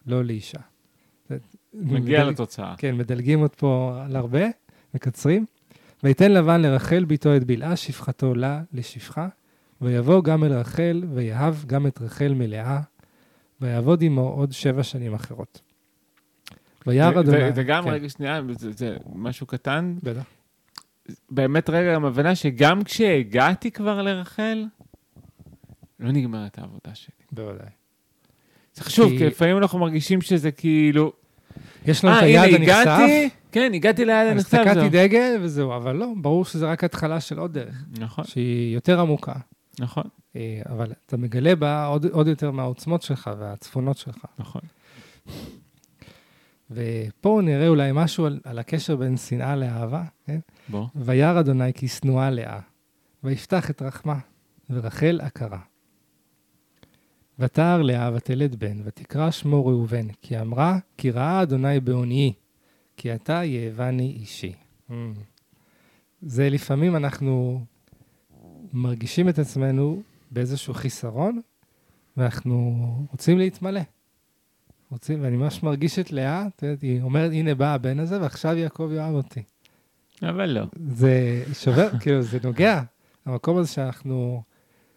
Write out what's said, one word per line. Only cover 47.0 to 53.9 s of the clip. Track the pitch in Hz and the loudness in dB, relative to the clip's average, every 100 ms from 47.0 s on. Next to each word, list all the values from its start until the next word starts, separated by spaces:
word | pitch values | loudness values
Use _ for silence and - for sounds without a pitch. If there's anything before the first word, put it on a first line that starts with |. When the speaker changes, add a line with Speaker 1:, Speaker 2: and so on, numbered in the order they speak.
| 110 - 196 214 | -8 -2 2 2
Speaker 1:
נראה | 175 139 165 | 4 4 4
אולי | 151 139 | 4 4
משהו | 139 165 - 156 | 2 0 0 -2
על, | 143 | -2
על | 139 117 | -8 -10
הקשר | 113 160 - 143 | -6 -4 -2 -2
בין | 127 127 | -2 -2
שנאה | - 123 123 143 | -4 -4 -2 -2
לאהבה, | 127 117 117 147 165 - - | -4 -4 -6 -6 -8 -12 -10
כן? | 156 - _ - | -8 -8 _ -10
Speaker 2:
בוא. | 104 117 147 | -8 -8 -6
Speaker 1:
"וירא | 123 131 151 175 | 0 2 4 4
אדוני | 143 131 127 | 2 2 0
כי | - 131 | -2 -6
שנואה | - 135 131 135 | -4 0 0 0
לאה, | 123 113 104 95 _ _ _ _ _ | -2 -6 -12 -16 _ _ _ _ _
ויפתח | 135 135 - 185 - | -6 -6 -4 -4 -4
את | 147 | -6
רחמה, | 135 | -10